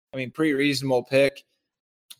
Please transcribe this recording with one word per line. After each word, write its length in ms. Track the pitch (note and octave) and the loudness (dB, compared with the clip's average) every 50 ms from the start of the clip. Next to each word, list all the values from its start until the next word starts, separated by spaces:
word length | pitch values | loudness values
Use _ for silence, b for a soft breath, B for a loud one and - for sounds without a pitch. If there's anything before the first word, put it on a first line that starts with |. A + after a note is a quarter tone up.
| _ _ - | _ _ -10
I 40 | |
mean, 140 | C3 B2+ A#2+ | -10 -10 -8
pretty 220 | - - D#3+ D#3 C#3 | -4 -2 0 0 0
reasonable 500 | C3+ C#3+ C#3+ C#3 C3 C#3 C3+ B2+ B2 A#2+ | 0 0 0 0 -2 -2 0 0 0 0
pick. 400 | - C3+ C3+ C#3 C3+ - - - _ _ _ _ _ _ _ _ _ _ _ _ - - - | 2 2 2 2 2 0 -4 -20 _ _ _ _ _ _ _ _ _ _ _ _ -20 -8 0